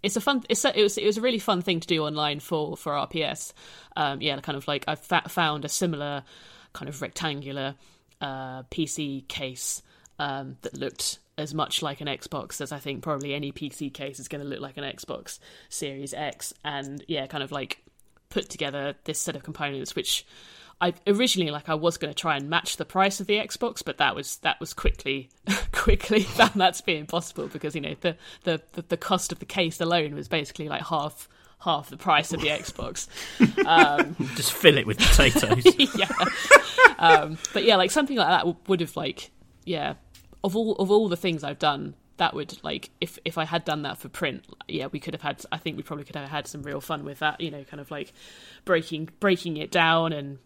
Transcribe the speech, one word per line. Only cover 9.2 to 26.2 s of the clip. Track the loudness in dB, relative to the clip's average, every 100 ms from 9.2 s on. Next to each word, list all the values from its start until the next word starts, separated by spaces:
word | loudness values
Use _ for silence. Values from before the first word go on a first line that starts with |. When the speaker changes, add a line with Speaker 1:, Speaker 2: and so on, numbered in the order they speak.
| -8
Speaker 1:
case, | -8 -8 -6 -8 -8 _ _ _ -6
um, | -4 -4 -8 -12
that | -12 -8
looked | -8 -4 -6 -6 _ -10
as | -6
much | -2 -2 -2
like | -4 -6
an | -6
Xbox | -6 -6 -8 -8 -10
as | -8
I | -8
think | -8 -8
probably | -4 -4 -4
any | -6 -6
P | -8 -10
C | -8 -10
case | -8 -12 -10
is | -12
gonna | -10
look | -8 -8
like | -10 -10
an |
Xbox | -10 -10 -10 -12 -10 -16 -18 -20 -14
Series | -10 -8 -8 -10
X, | -8 -8 -8 -12 -10
and | -8 -6 -8 -12 -6
yeah, | -4 -4
kind | -6
of, | -6
like, | -6 -8 -10 _ _ -20 _ _
put | -6 -4
together | -6 -4 -2 -6 -6
this | -6 -4
set | -4 -6
of |
components, | -10 -6 -6 -6 -6
which | -4 -2 -2 -4 -20 -20 -20 -20 -2
I | -2 0 2
originally, | 4 4 2 0
like, | -2 -2
I | 0
was | 0 0
gonna | -6
try | -4 0 -2
and | 0
match | -2 -2 -6
the |
price | -4 2 2 2
of | 0
the | 0
Xbox, | 0 -4 -4 -4
but | -8 0
that | 0 0
was, | -8 -4
that | -2 -2
was | -6
quickly, | 0 0 0 -2 -4 -6 _ -4
<laughs> | -2 0
quickly | 2 4 4 6 2